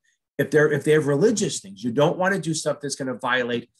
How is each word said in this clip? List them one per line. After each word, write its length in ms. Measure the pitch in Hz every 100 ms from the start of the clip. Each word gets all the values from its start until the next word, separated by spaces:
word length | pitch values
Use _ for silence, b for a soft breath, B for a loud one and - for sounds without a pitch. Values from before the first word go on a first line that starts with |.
| _ _ _ -
If 100 | -
they're, 220 | 151 151
if 120 | 143
they 100 | 156
have 120 | 156 139
religious 540 | 143 214 208 180 -
things, 240 | 95 98
you 80 | 120
don't 260 | 117 151 170
wanna 220 | 185 190
do 160 | 160 156
stuff 240 | 151 143
that's 140 | 143 -
gonna 180 | 131
violate 560 | 117 127 127 120 120 - _